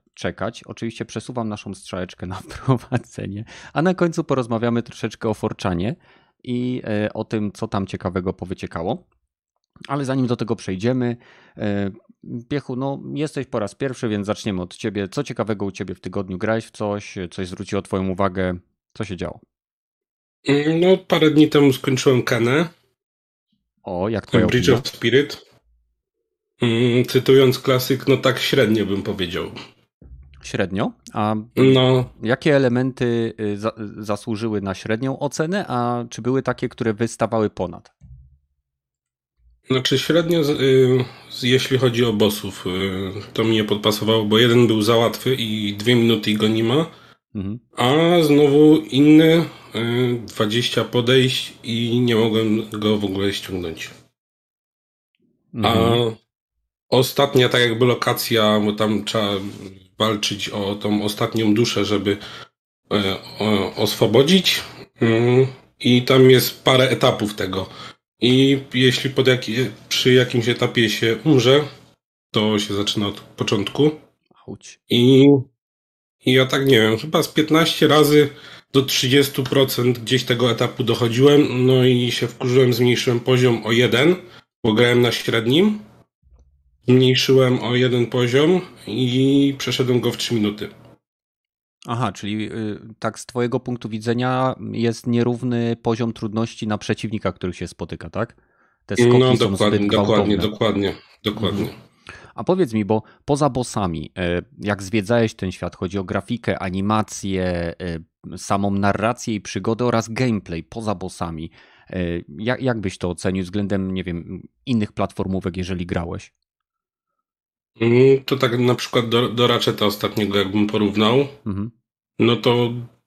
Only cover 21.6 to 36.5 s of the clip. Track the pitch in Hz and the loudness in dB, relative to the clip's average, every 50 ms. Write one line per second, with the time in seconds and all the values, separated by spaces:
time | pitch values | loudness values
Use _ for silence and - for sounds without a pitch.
21.6 | 143 139 131 - - 139 131 127 - 143 127 120 - - 127 117 117 120 135 156 | 4 4 2 0 -2 -2 -2 2 2 2 2 2 2 0 0 0 2 2 2 0
22.6 | 170 165 - _ _ _ _ _ _ _ _ _ _ _ _ _ _ _ _ _ | 0 -2 -6 _ _ _ _ _ _ _ _ _ _ _ _ _ _ _ _ _
23.6 | _ _ _ _ _ 98 90 87 95 110 113 95 - - - 113 110 107 127 123 | _ _ _ _ _ -10 -6 -4 -4 -2 -4 -4 -4 0 2 2 2 2 2 2
24.6 | - 87 92 - - - - - 117 117 120 139 147 - - - - _ _ _ | 4 2 2 2 0 -6 -8 -4 -2 2 2 2 0 0 -8 -16 -20 _ _ _
25.6 | _ _ _ _ _ _ _ _ _ _ _ _ _ _ _ _ _ _ _ _ | _ _ _ _ _ _ _ _ _ _ _ _ _ _ _ _ _ _ _ _
26.6 | 123 117 113 117 123 120 117 127 120 - - 131 127 139 131 135 135 127 127 - | -2 0 2 2 2 2 2 2 0 2 0 0 4 6 6 6 6 4 2 0
27.6 | - 135 127 123 - - 131 123 - 139 131 131 - 131 123 127 - - - 135 | 0 0 0 0 0 -2 -4 -2 0 0 0 2 2 0 0 0 -2 0 2 2
28.6 | 117 104 110 110 98 92 101 95 90 107 92 95 90 85 92 82 - - - - | 2 2 2 0 0 -2 -4 -4 -4 -6 -6 -6 -6 -6 -6 -8 -8 -8 -12 -16
29.6 | - - _ _ _ _ _ _ - - - - - - - - - - - 113 | -18 -20 _ _ _ _ _ _ -20 -20 -20 -20 -20 -20 -20 -20 -12 -8 -4 -4
30.6 | 98 85 95 98 - - - _ _ - - 113 107 107 110 107 110 120 _ 120 | -4 -4 -4 -4 -4 -6 -6 _ _ -10 -6 -4 -2 -2 -2 -4 -8 -6 _ 4
31.6 | 131 135 131 131 127 127 131 127 127 - - - 113 110 131 - - 160 143 139 | 4 6 6 6 4 4 4 2 0 -2 -8 -8 -4 -2 -2 0 2 2 2 4
32.6 | 135 120 120 123 131 131 127 - 127 120 117 117 113 110 107 - 107 104 104 101 | 2 2 2 0 0 -2 -2 -2 -2 -2 0 0 -2 -4 -4 -6 -6 -6 -4 -4
33.6 | 107 113 - 117 107 98 - 101 107 107 101 - - 120 110 101 117 110 107 101 | -4 -6 -6 -6 -10 -12 -12 -10 -6 -6 -6 -6 -4 -6 -6 -4 -4 -4 -4 -4
34.6 | 98 98 95 - - 107 110 113 135 135 131 - 143 139 - - 156 165 190 208 | -4 -4 -6 -6 -4 -4 -4 -4 -4 -6 -6 -6 -6 -6 -4 -4 -4 -2 -4 -4
35.6 | - - 127 123 120 120 120 120 117 117 - 117 113 123 131 135 131 127 | -4 -4 -4 -2 -2 -2 -4 -4 -6 -10 -12 -6 -4 -2 -2 -2 -2 -4